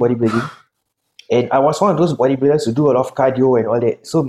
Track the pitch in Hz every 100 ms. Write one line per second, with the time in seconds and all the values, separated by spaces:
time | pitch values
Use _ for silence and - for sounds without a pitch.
0 | 120 117 113 113 147 - _ _ _ _
1 | _ _ - 117 117 135 143 147 202 156
2 | 170 139 135 131 139 151 113 123 147 127
3 | 131 - 135 127 131 120 110 117 120 -
4 | - 160